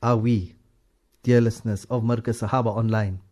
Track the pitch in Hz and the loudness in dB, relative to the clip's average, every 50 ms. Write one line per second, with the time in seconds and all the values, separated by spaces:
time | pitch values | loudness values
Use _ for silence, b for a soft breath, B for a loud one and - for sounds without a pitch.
0 | - 120 123 113 110 120 120 107 90 85 - _ _ _ _ _ _ _ _ _ | 2 2 0 2 2 2 0 0 0 -4 -12 _ _ _ _ _ _ _ _ _
1 | _ _ _ _ _ 120 120 120 117 117 110 - - 113 104 98 - - 123 123 | _ _ _ _ _ 4 4 4 4 4 0 -2 -4 -4 -4 -4 -4 -4 -4 -2
2 | 113 113 120 117 113 - 113 - - 104 - 131 123 113 101 113 113 110 110 110 | 0 0 -2 -2 -2 -4 -4 -4 -4 -2 -2 0 0 0 -2 0 0 0 0 0
3 | 107 98 95 92 - _ | 0 -2 -4 -8 -12 _